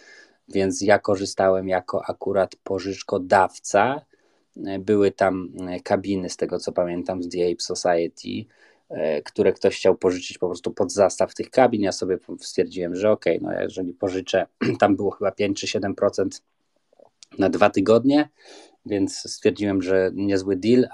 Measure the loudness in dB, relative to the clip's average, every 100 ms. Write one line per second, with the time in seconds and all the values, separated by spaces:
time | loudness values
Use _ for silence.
0 | -20 -20 _ _ -6 0 0 0 4 4
1 | 2 -2 -2 2 2 2 0 -2 -2 -6
2 | -6 -8 -2 0 -2 -4 -6 -6 -4 -8
3 | -4 -4 2 4 4 -2 0 2 2 -2
4 | -10 _ _ _ _ -14 -10 -6 0 2
5 | 2 2 0 0 -6 -10 -10 -6 -2 -2
6 | 0 -4 -4 -6 -4 -4 -4 -2 -2 -2
7 | -4 -6 -6 -2 -2 -2 -6 -4 0 0
8 | -2 -6 -10 -10 -10 _ _ _ -14 -6
9 | -4 -4 -4 0 2 2 0 2 2 2
10 | 0 -2 -6 -6 -6 -4 -6 -4 -2 4
11 | 4 2 -4 -4 -2 2 4 2 -2 -2
12 | -2 -4 -6 -14 -6 -2 -2 -4 -6 0
13 | 2 2 0 -2 -2 -4 -4 -6 -8 -4
14 | -4 -4 -2 -2 -2 -4 -4 2 2 4
15 | 0 -2 -4 -2 -2 -2 -4 -4 -4 0
16 | 0 0 -4 -6 _ _ _ _ _ _
17 | _ _ -10 0 0 4 2 4 4 4
18 | 4 2 2 _ -20 -20 -20 _ -4 -2
19 | -2 -4 -12 -2 0 2 0 0 2 2
20 | 2 0 0 0 0 0 4 4 4